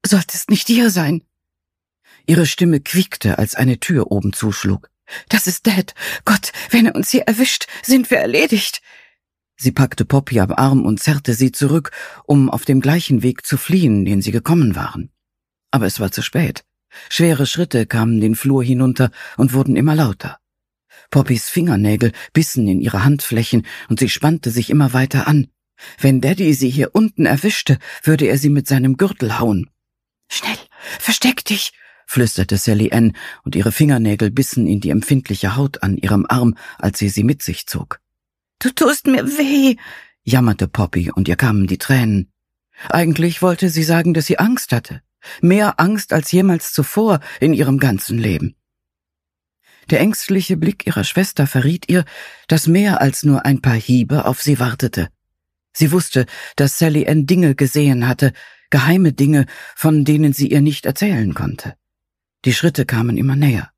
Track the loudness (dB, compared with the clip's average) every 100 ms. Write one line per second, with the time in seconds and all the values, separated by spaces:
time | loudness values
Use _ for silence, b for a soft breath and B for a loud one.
0 | 2 0 0 -10 -2 -2 2 2 2 2
1 | -2 -4 _ _ _ _ _ _ _ _
2 | b b 0 2 2 2 2 2 0 -4
3 | -4 -2 -2 0 -2 0 0 0 -2 -2
4 | 0 -2 -2 -4 -4 -2 -2 -4 -6 _
5 | _ B B -2 -2 -2 0 0 -2 -10
6 | B B 0 0 -2 B B 2 4 2
7 | -2 0 0 0 0 -2 -8 B 2 2
8 | 4 0 2 0 2 0 -2 -10 b b
9 | b b _ _ _ _ -2 2 0 0
10 | 0 0 0 -2 0 0 2 2 0 -2
11 | -2 -2 -2 0 0 0 0 0 -2 B
12 | B B 0 2 2 0 0 2 2 0
13 | 2 0 0 -4 -6 -6 0 2 4 2
14 | 2 0 0 -4 2 2 2 0 -6 -10
15 | -14 _ _ _ _ _ _ -2 -2 -2
16 | -6 -6 -6 -2 -4 -6 _ _ _ B
17 | B 0 2 2 0 -2 -2 -2 0 0
18 | 0 2 0 0 0 0 0 0 0 2
19 | -2 B B 0 0 2 2 2 2 2
20 | 0 -2 -12 -16 _ _ _ _ _ b
21 | b 0 2 -2 -2 -2 0 2 2 2
22 | 0 B B -2 0 0 0 0 -2 2
23 | 2 2 0 -2 0 -2 B B B -2
24 | -2 0 0 0 -2 -4 0 2 2 2
25 | 0 -2 2 0 0 _ _ _ B B
26 | 2 2 0 0 0 2 0 0 0 0
27 | 0 0 0 2 0 -2 0 0 B B
28 | 0 2 2 2 2 0 0 0 0 0
29 | -2 -2 -4 -2 -2 -2 -4 _ _ _
30 | _ _ _ -10 -8 -10 -14 B B B
31 | -4 0 0 -2 -6 -6 -6 b b b
32 | -6 0 0 0 -2 0 0 0 2 2
33 | 2 B B B -6 -2 -2 2 2 2
34 | 0 0 0 0 -2 0 0 0 0 -2
35 | 0 -2 -2 -4 -4 -2 -4 -2 -2 -2
36 | 0 0 2 2 0 -2 B B -6 -2
37 | -4 0 -2 -2 -6 -10 -10 -10 -10 -14
38 | _ _ _ _ _ _ -4 0 0 2
39 | 0 0 -2 -2 0 4 2 2 B B
40 | B B 0 2 2 0 -2 -2 -2 -2
41 | -2 -2 -2 0 0 2 0 -2 0 0
42 | 2 0 -2 _ _ _ _ B B 0
43 | 2 0 0 0 -2 0 -2 0 0 2
44 | 2 0 0 0 0 -2 -2 -4 -4 -18
45 | _ _ B B 2 4 2 0 0 0
46 | -2 -4 0 2 2 0 -2 -4 -2 0
47 | 0 0 B B 0 2 2 2 2 0
48 | -4 -4 -2 -2 -4 _ _ _ _ _
49 | _ _ _ _ _ _ b b -2 2
50 | 2 0 -2 -2 0 -2 -2 -2 -4 -4
51 | -2 -2 -2 0 0 2 0 -2 0 0
52 | 0 B B B -2 0 4 2 2 2
53 | 0 0 2 2 2 0 0 0 2 0
54 | 2 0 -2 -2 -2 0 -2 -2 -4 -4
55 | -6 _ _ _ _ _ _ -2 2 2
56 | 0 -2 -2 B B -2 0 2 0 2
57 | 2 0 2 4 4 2 0 2 2 2
58 | 0 2 0 B B B B 0 4 4
59 | 2 2 2 4 2 B B -2 2 2
60 | 2 2 2 0 0 2 2 0 -6 -2
61 | -2 0 -2 -2 -6 -6 -14 -16 _ _
62 | _ _ _ _ -2 0 -2 -2 -2 -2
63 | -2 0 0 2 2 0 -6